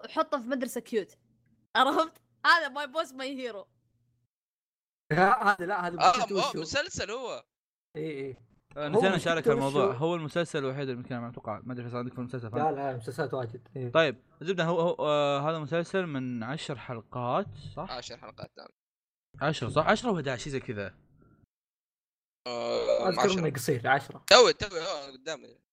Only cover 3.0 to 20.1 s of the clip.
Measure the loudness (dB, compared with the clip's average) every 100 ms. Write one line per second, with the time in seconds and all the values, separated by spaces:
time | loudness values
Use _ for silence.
3 | -4 -6 -8 -6 -8 -10 -16 _ _ _
4 | _ _ _ _ _ _ _ _ _ _
5 | _ 4 6 6 4 2 0 -2 -2 4
6 | 6 6 2 0 0 -2 -2 -2 -2 -6
7 | -6 -6 -8 -10 -12 _ _ _ _ -10
8 | -8 -8 -8 -12 _ _ _ -8 0 2
9 | 4 2 2 2 2 2 2 2 2 2
10 | 0 0 -2 -2 -2 -2 -2 -2 -4 -6
11 | -8 -8 -8 -10 -8 -8 -8 -10 -8 -6
12 | -6 -8 -8 -8 -6 0 0 0 -4 -6
13 | -8 -6 -4 -4 -6 -10 -14 -8 0 4
14 | 4 2 _ _ -4 0 2 2 2 2
15 | 2 4 4 2 0 -2 -2 -2 0 -2
16 | -2 -4 -4 -4 -6 -6 -6 -8 -8 -10
17 | -8 -6 -2 0 -2 -8 -12 -10 -10 -10
18 | -12 -14 -16 -16 -16 -16 -20 -20 _ _
19 | _ _ _ -6 -4 -2 0 2 4 2
20 | 2